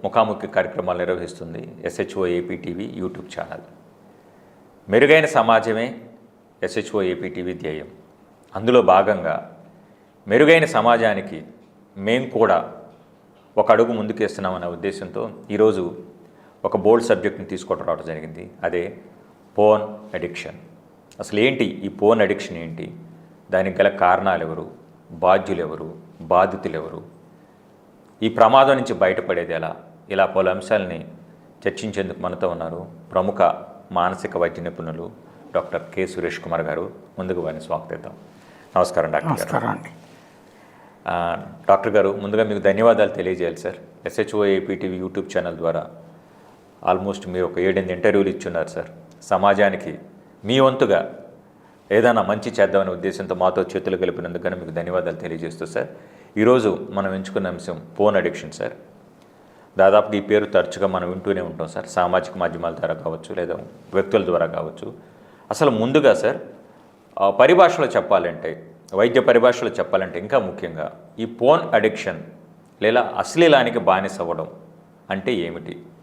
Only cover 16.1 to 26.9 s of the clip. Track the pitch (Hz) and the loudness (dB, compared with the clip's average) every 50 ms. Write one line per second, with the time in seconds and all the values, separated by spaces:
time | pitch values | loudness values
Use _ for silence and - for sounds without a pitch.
16.1 | - - - - _ _ - - _ _ - - - 101 92 104 117 117 120 117 | -20 -20 -20 -20 _ _ -20 -20 _ _ -4 -2 -2 2 4 4 4 4 4 2
17.1 | 110 92 - 101 - - - - 98 90 - - 95 87 - - 85 80 - 82 | 0 0 0 -6 -6 -6 -10 -10 -10 -10 -4 -6 -6 -4 -2 -4 -4 -4 -6 -10
18.1 | 80 78 78 80 80 82 95 - - - - 87 85 87 87 98 - - - - | -10 -10 -12 -14 -14 -16 -18 -18 -14 -8 -6 -4 -2 -4 -4 -6 -10 -14 -20 -20
19.1 | - - - - _ _ _ _ _ - 104 107 107 104 107 - - - - - | -20 -20 -20 -20 _ _ _ _ _ 4 6 6 6 4 2 -6 -12 -16 -16 -12
20.1 | - 87 82 85 87 - - 80 80 - - - - - _ _ _ _ _ _ | -10 -8 -8 -8 -10 -12 -14 -14 -16 -18 -20 -20 -20 -20 _ _ _ _ _ _
21.1 | - - 101 - 107 104 117 135 131 - 113 92 - - 95 98 - - 101 104 | -14 -14 -10 -4 0 2 2 2 2 0 -2 -2 -2 -6 -10 -10 -4 2 4 4
22.1 | 226 220 104 92 104 - - - 90 82 82 82 80 85 85 - - - - - | 6 6 4 2 2 -4 -4 -10 -10 -10 -10 -12 -12 -12 -12 -14 -14 -18 -20 -20
23.1 | - - - - - _ _ - 95 92 95 98 92 - 98 101 - - 90 87 | -20 -20 -20 -20 -20 _ _ -2 0 0 0 0 0 2 2 2 4 4 4 4
24.1 | 92 92 98 98 90 82 82 80 80 80 80 - - - - _ - _ _ _ | 4 4 2 0 0 0 -2 -6 -6 -8 -10 -12 -16 -20 -20 _ -20 _ _ _
25.1 | - 80 87 90 95 98 95 101 95 85 82 78 78 78 82 80 87 - - - | -6 0 4 4 4 4 2 -2 -4 -4 -4 -6 -8 -10 -12 -14 -14 -16 -20 -20
26.1 | - - 82 80 90 90 95 95 95 95 - 92 80 78 78 80 | -20 -18 -2 2 4 4 4 2 0 -8 -8 -8 -8 -8 -8 -10